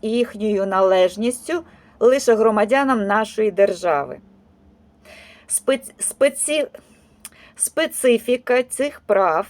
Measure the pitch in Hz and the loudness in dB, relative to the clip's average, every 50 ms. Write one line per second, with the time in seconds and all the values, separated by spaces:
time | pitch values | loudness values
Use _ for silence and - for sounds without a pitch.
0 | - 220 226 240 240 233 - 202 208 214 208 190 196 196 190 185 196 190 185 190 | -6 -4 -2 -2 -2 -4 -4 -6 -4 -2 -2 -2 -2 -2 0 2 4 4 4 4
1 | 185 185 185 202 220 240 240 - - - 330 339 330 - - _ _ _ _ - | 4 2 0 -2 -4 -4 -4 -4 -6 -6 -6 -6 -8 -10 -18 _ _ _ _ 0
2 | - 240 262 277 - - 226 214 220 226 214 208 208 208 254 269 285 269 262 220 | 2 4 4 4 2 2 2 4 2 2 2 2 0 2 2 0 2 0 0 -2
3 | 202 196 202 214 220 208 - - 220 214 180 180 202 190 185 175 185 175 156 143 | 0 0 0 -2 -2 -2 -4 -4 -2 -2 2 2 2 2 2 0 -2 -2 0 -2
4 | 139 127 143 - - _ _ _ _ _ _ _ _ _ _ _ _ _ _ _ | -2 -6 -10 -16 -18 _ _ _ _ _ _ _ _ _ _ _ _ _ _ _
5 | _ - - - - - - - _ - - - - - 269 262 269 - - - | _ -20 -20 -20 -20 -20 -20 -20 _ -8 -8 -6 -2 -2 -2 -2 -4 -10 -14 -12
6 | - - - - 269 285 277 - - - 302 254 185 - - - - _ _ _ | -10 -10 -2 0 0 0 0 -2 -6 -4 -2 -4 -4 -4 -8 -16 -20 _ _ _
7 | _ _ _ _ - - _ - - - _ - - - - - 330 - - - | _ _ _ _ -20 -20 _ -20 -20 -20 _ -8 -8 -4 -2 -2 -4 -4 -2 0
8 | - 254 240 233 - - 247 254 - - 247 254 254 254 - - 269 294 - - | 2 2 2 2 0 -2 -4 -2 -2 0 0 0 0 -2 -4 -6 -6 -6 -6 -8
9 | _ - 208 190 190 175 156 165 202 - | _ 0 2 2 2 2 2 0 -2 -4